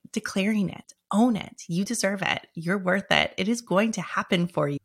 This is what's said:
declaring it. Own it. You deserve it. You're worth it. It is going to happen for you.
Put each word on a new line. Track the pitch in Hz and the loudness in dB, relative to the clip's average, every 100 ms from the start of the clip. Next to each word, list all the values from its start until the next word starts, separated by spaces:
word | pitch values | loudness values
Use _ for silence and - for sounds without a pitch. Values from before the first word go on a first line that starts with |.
| - | -10
declaring | 226 - 196 196 214 180 | -8 -4 -2 0 0 -2
it. | - - _ _ | -4 -16 _ _
Own | 196 254 208 | 4 4 2
it. | - - - | -4 -12 -6
You | 170 | -4
deserve | 202 233 190 196 | -2 0 -2 0
it. | - - - | 0 -2 -4
You're | - 165 202 | -6 -2 0
worth | 180 190 - | 2 0 2
it. | 73 80 - | 2 2 0
It | 190 | -2
is | 233 | -2
going | - 185 226 | 0 2 2
to | 214 | -2
happen | - - - 180 175 | -6 -6 0 0 0
for | - 147 | 0 -2
you. | 143 | -2